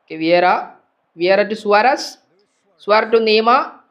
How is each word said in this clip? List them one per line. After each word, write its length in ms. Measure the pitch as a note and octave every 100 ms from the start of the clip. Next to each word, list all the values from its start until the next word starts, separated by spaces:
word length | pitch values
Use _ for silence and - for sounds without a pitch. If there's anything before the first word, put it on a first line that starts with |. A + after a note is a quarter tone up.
ഓക്കെ, 140 | _
വിയേറ. 320 | D#3+ D#3+ F3 F3+ A3+ - - _ _ _ D#3+
വിയേറ 260 | F3 G3
to 140 | G3+ G#3
സുവാരസ്. 560 | G#3 G#3 A#3 C#4+ - - _ _ _ _ _ _
സുവാരസ് 300 | - G#3+ A3
to 80 | A3+
നെയ്മർ. 380 | A3 G#3+ A3+ C4 D#4+ - _